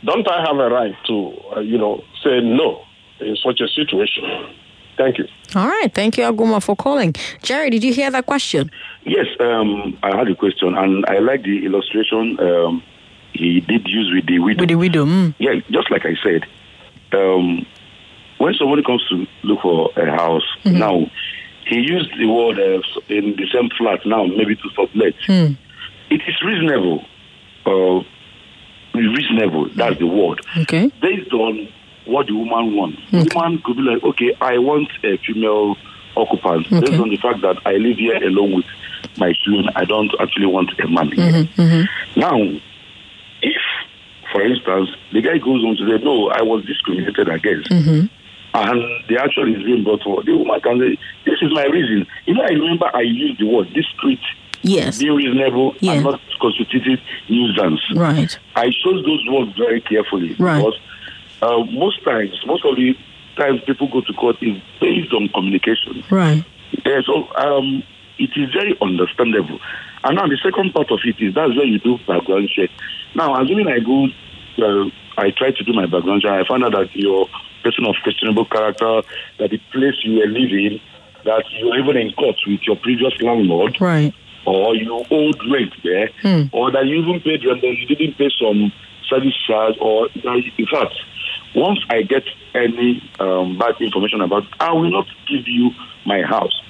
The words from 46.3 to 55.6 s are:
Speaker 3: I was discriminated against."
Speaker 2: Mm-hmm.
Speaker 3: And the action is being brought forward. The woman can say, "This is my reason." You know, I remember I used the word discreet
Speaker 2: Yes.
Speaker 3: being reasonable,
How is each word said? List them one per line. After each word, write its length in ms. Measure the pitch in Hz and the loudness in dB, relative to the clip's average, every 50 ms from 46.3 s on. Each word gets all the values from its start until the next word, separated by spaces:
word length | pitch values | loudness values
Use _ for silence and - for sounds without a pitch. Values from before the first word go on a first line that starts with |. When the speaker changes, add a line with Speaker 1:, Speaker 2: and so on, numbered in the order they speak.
Speaker 3:
I 120 | - 101 113 | 2 2 2
was 220 | 110 113 110 95 | 2 0 -2 -2
discriminated 640 | 95 - - - - 90 92 92 - 101 - 104 87 | -4 -6 -6 -4 -4 -2 -2 -2 -2 0 0 0 0
against." 420 | 82 80 - 107 92 78 - - | 0 -2 0 -2 -2 -2 0 2
Speaker 2:
Mm-hmm. 360 | 185 175 151 156 160 151 175 214 - - - - - - - - - | 2 4 4 4 4 4 2 0 -2 -10 -20 -20 -20 -20 -20 -4 -2
Speaker 3:
And 280 | 110 107 101 123 120 117 120 120 113 - - | -2 0 2 0 0 -2 -2 -8 -10 -4 -2
the 120 | 113 120 | 0 0
action 340 | 135 143 - 127 107 120 110 | 2 0 0 0 0 0 0
is 80 | 101 98 | 0 2
being 200 | 110 123 120 104 | 2 2 2 4
brought 180 | 104 107 104 - | 2 0 0 0
forward. 240 | 101 98 92 - | -2 -2 -2 2
The 100 | - - | 2 2
woman 240 | 165 - - - - | 2 2 2 0 0
can 180 | - - 120 123 | 0 0 2 2
say, 180 | 127 127 - - - - - - - | 2 2 0 -2 -6 -16 -20 -6 -2
"This 160 | 147 - - - | -2 0 2 0
is 100 | 151 156 | 0 2
my 120 | 156 139 | 2 2
reason." 400 | 139 151 180 160 117 110 101 92 - - - - | 2 2 2 2 2 0 0 0 -2 -8 -12 -2
You 80 | - 175 | 0 2
know, 80 | 240 262 | 2 2
I 100 | 190 170 | 2 2
remember 340 | 151 156 165 170 170 170 - - | 2 2 0 0 0 0 0 0
I 80 | - 120 | 0 0
used 360 | 120 117 120 143 147 127 - | 0 0 0 -2 -4 -2 -2
the 60 | 107 | 0
word 260 | 107 117 113 95 90 - | 2 2 2 2 0 -2
discreet 460 | - 160 - - - - 277 - - - - - - - - - - - | -4 -4 -4 -6 -2 0 0 0 0 -4 -10 -12 -12 -12 -14 -14 -4 0
Speaker 2:
Yes. 320 | 175 196 175 - 131 - 110 | 2 2 2 2 0 -2 -2
Speaker 3:
being 160 | 135 151 151 | 0 2 2
reasonable, 600 | 143 143 131 120 135 135 131 120 123 | 2 2 2 2 2 2 2 2 2